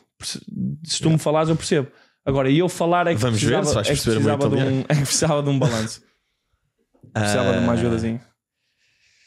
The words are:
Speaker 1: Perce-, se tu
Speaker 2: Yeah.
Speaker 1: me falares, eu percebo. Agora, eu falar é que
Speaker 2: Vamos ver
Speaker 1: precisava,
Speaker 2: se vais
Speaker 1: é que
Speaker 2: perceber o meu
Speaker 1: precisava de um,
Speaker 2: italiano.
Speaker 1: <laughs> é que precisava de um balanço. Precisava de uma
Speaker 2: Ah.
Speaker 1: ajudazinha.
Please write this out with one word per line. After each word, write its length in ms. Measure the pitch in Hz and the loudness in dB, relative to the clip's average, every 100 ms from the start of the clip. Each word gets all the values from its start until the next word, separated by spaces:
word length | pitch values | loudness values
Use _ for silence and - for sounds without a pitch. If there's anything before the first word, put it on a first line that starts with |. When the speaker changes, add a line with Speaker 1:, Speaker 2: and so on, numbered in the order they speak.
| _ - | _ -14
Speaker 1:
Perce-, 220 | - - - - 127 143 | -12 -12 -12 -6 -6 -6
se 140 | 160 - | -8 -2
tu 60 | 160 | 2
Speaker 2:
Yeah. 20 | |
Speaker 1:
me 60 | 156 | 2
falares, 300 | 156 156 160 | 2 0 0
eu 80 | 160 | 0
percebo. 320 | - 160 127 - _ _ | 0 0 -2 -10 _ _
Agora, 260 | - 139 135 | -2 0 2
eu 180 | 147 180 | 2 2
falar 380 | - 170 175 170 | 0 0 2 2
é 80 | |
que 60 | 156 | 0
Speaker 2:
Vamos 200 | 123 110 | 0 0
ver 140 | 113 135 | 2 2
Speaker 1:
precisava, 80 | 147 | 2
Speaker 2:
se 60 | |
vais 140 | 123 101 | 0 0
Speaker 1:
é 20 | |
que 100 | 143 | 0
Speaker 2:
perceber 140 | 123 110 | 0 2
o 60 | 110 | 0
meu 100 | 139 | 0
Speaker 1:
precisava 100 | 139 | 0
de 60 | |
um, 140 | 135 135 | 0 0
Speaker 2:
italiano. 180 | 135 - | -2 0
Speaker 1:
<laughs> 20 | |
é 60 | |
que 60 | 147 | 0
precisava 400 | 135 - 156 147 | 0 0 0 0
de 60 | 143 | 0
um 100 | 135 | 2
balanço. 440 | 127 113 110 - _ _ _ _ _ _ _ _ _ _ - | 0 0 -4 -10 _ _ _ _ _ _ _ _ _ _ -10
Precisava 400 | 110 104 104 - | -4 0 0 0
de 60 | 95 | 0
uma 140 | 120 | 0
Speaker 2:
Ah. 20 | |
Speaker 1:
ajudazinha. 460 | 117 117 113 113 117 - _ _ _ _ _ _ _ _ _ | 0 0 0 -2 -6 -10 _ _ _ _ _ _ _ _ _